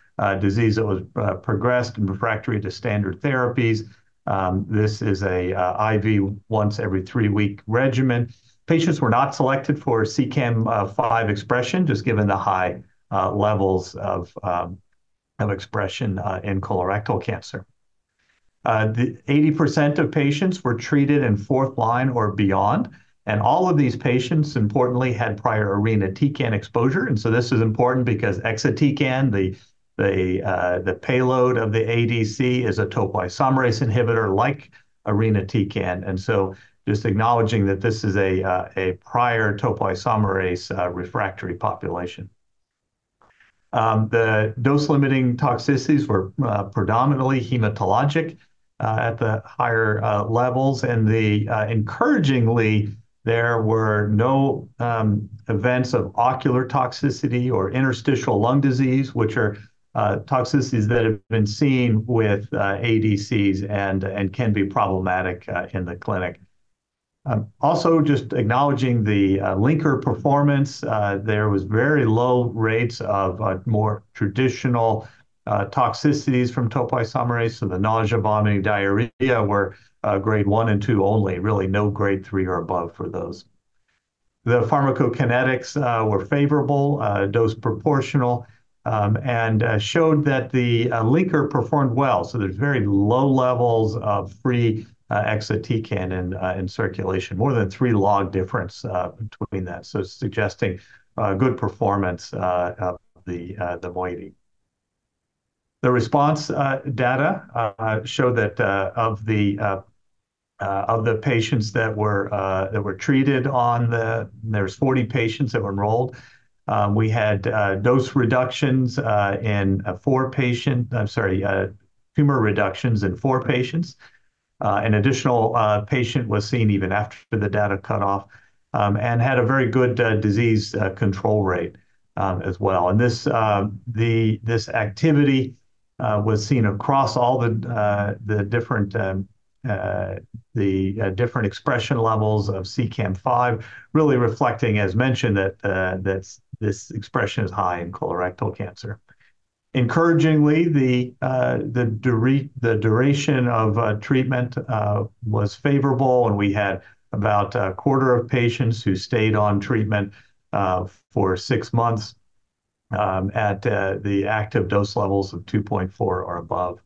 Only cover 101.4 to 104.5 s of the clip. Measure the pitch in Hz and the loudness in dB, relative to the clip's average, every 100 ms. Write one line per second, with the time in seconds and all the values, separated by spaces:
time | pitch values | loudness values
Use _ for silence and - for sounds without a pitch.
101.4 | 127 117 95 - 104 101 90 87 - 98 | 0 0 -4 -2 0 0 -2 -4 -8 -4
102.4 | 92 90 90 - 90 87 _ _ - 87 | -2 0 -2 -4 -6 -6 _ _ -10 -8
103.4 | 87 - 87 85 87 90 90 87 - - | -8 -8 -6 -6 -8 -6 -6 -8 -12 -20
104.4 | _ | _